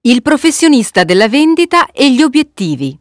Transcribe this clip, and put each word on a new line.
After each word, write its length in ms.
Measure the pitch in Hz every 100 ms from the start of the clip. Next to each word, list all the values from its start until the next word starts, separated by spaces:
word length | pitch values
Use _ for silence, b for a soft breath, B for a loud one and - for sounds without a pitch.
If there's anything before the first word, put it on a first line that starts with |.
Il 200 | 233 247
professionista 800 | 294 302 330 - 330 269 208 196
della 260 | 175 185 214
vendita 640 | 277 311 330 339 349 -
e 220 | - 277
gli 80 | 247
obiettivi. 800 | 311 285 302 - 180 135 135 143